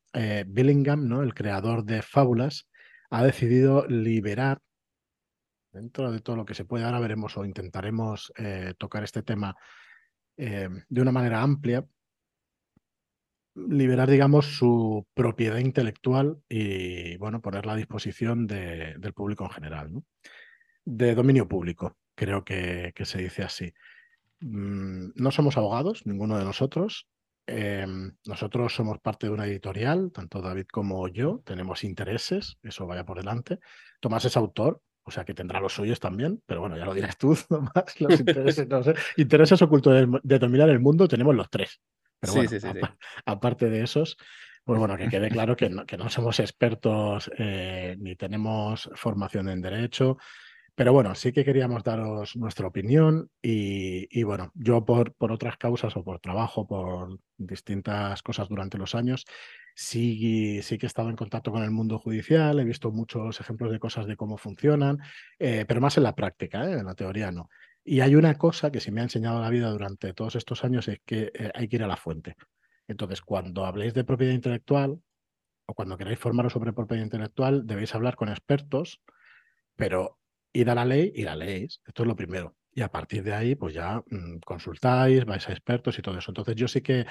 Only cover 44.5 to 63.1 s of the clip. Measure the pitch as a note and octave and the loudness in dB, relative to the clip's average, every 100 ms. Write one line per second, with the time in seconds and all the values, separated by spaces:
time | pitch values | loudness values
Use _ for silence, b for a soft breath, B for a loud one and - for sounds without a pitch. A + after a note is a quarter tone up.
44.5 | B - A2+ G#2+ G2 G2+ G2 A2 A#2 A2 | B -2 2 2 0 -2 0 0 2 2
45.5 | B2 G#2+ F#2 - F#2 A2+ - A#2 A2+ G#2+ | 2 0 -2 -8 -8 -4 -2 0 0 -2
46.5 | - A#2 A2 A#2 G#2+ G#2 G#2 - - G#2+ | 0 0 2 0 2 0 -2 -6 -4 -4
47.5 | F#2+ F#2 F#2 F2+ F#2+ F#2+ F#2 F#2+ G#2+ G#2+ | -4 -6 -6 -8 -8 -10 -8 -6 -4 -2
48.5 | A2 G#2 G#2 - - A#2 G2+ G2 G#2 F#2+ | -2 -4 -6 -8 -8 -4 -2 -4 -4 -4
49.5 | F#2 F2+ G#2 A#2+ - C3 C3+ B B B | -4 -4 -4 -4 2 2 2 B B B
50.5 | B B - A#2+ C3+ G2+ - B2+ C#3 C#3 | B B 2 8 8 6 0 0 2 4
51.5 | C3+ B2+ A#2 A#2+ A2+ A2 G#2+ G#2 A#2+ A2 | 2 2 0 -2 -2 -2 -4 -6 -6 -6
52.5 | - G2 G2 G2+ D3 D#3 D#3+ - _ A#2 | -4 -6 -4 4 6 8 4 0 _ -2
53.5 | A2 G2+ G2 F#2+ F#2 G2 A#2+ G#2+ G2+ F2+ | 0 0 -4 -4 -6 -4 -2 -2 -2 -6
54.5 | - A#2 A#2+ A2 A#2+ A#2 - A2 A2+ A#2 | -2 2 4 4 4 2 0 -2 -2 -4
55.5 | - B2 A#2+ G#2+ G#2+ F#2 F2+ F#2 F#2+ A2+ | -4 -2 -2 -2 -4 -8 -8 -6 -4 -2
56.5 | - G2+ G2 F2+ F2+ F2+ F#2 _ - F2+ | -4 -4 -4 -4 -6 -10 -14 _ -14 -12
57.5 | F#2 - G2 G2+ G#2 G2+ G2 - - G2+ | -10 -8 -6 -4 -4 -4 -6 -6 -6 -6
58.5 | G#2 F#2+ G2 F#2+ A#2 B2 B2+ B B B | -6 -6 -6 -4 -2 0 -2 B B B
59.5 | B B - - A#2 A#2+ A2 A2+ A2+ G#2+ | B B -14 -6 0 0 0 0 2 0
60.5 | G2+ - A2 B2+ - A2+ A2+ G#2+ - - | -2 -4 -6 -4 -4 -4 -6 -6 -6 -4
61.5 | A2 A2 A2+ A2 A2 A2+ A2 - D#3+ D3+ | -2 -2 0 -2 -4 -4 -4 2 4 4
62.5 | D3 A#2+ A#2 A2+ G#2+ A#2 | 2 0 -2 -4 -4 -6